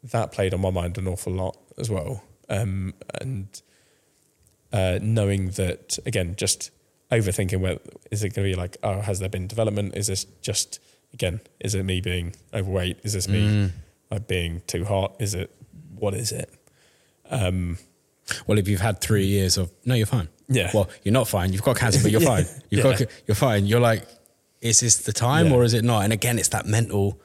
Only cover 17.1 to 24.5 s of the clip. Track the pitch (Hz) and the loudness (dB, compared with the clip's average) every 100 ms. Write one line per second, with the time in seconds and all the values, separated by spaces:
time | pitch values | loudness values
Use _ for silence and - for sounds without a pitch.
17.1 | _ - 127 92 92 87 87 - _ _ | _ -8 -2 0 0 -4 -6 -10 _ _
18.1 | _ - - - 107 98 101 107 95 - | _ -10 -10 0 2 2 0 0 -2 0
19.1 | 107 98 101 95 90 90 _ - 123 107 | 2 4 2 2 0 -2 _ 0 0 2
20.1 | 123 82 _ - 127 90 107 95 - - | 0 -2 _ -2 0 2 2 0 -2 2
21.1 | 120 113 101 90 95 120 120 120 139 110 | 2 2 0 0 0 0 2 4 4 4
22.1 | 110 123 107 92 - - 107 127 95 127 | 4 4 4 0 -4 -2 2 4 2 -2
23.1 | - - 104 139 104 101 117 120 110 - | -4 -2 2 4 4 4 4 4 2 -2
24.1 | - _ _ _ | -20 _ _ _